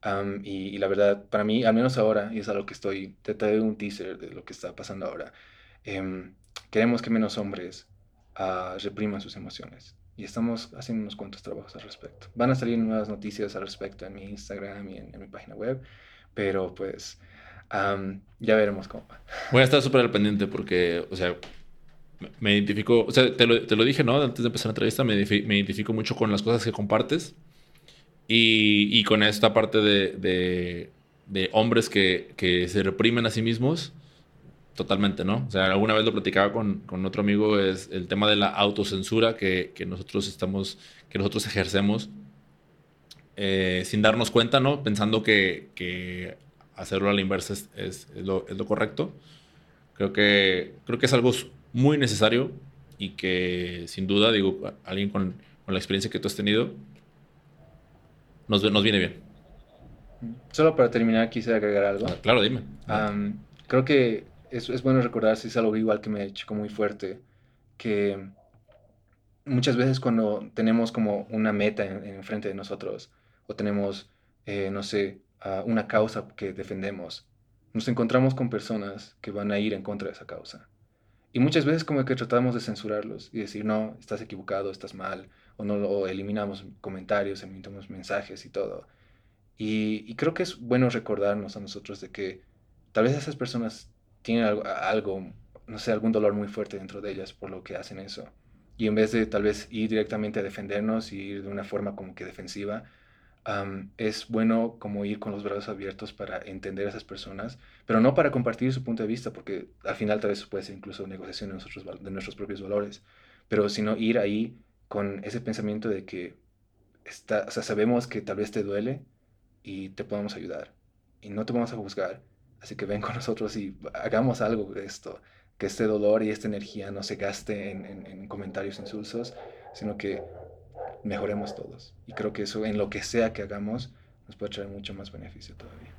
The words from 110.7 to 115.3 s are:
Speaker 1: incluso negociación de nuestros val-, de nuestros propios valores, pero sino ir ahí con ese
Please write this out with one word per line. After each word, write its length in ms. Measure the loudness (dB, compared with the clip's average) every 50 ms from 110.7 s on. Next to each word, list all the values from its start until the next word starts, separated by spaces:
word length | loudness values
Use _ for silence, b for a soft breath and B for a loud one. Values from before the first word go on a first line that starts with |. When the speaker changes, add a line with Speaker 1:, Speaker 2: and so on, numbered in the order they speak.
| -14
Speaker 1:
incluso 300 | -14 -14 -14 -12 -12 -12
negociación 440 | -12 -12 -14 -14 -12 -12 -10 -10 -10
de 40 | -10
nuestros 300 | -10 -12 -14 -16 -16 -14
val-, 180 | -14 -14 -12 -12
de 80 | -10
nuestros 240 | -10 -8 -8 -10 -10
propios 260 | -10 -10 -8 -8 -10
valores, 440 | -6 -2 -2 -2 -2 -2 -8 -16 b b b b b b b b b b
pero 200 | 2 4 4 4
sino 280 | 2 0 0 0 0
ir 220 | 2 2 2 2 2
ahí 380 | 2 2 0 0 -2 -4 -6 -16 _ _ _ _ _ _
con 360 | -6 -4 -4 -4 -6 -8 -10
ese 160 | -8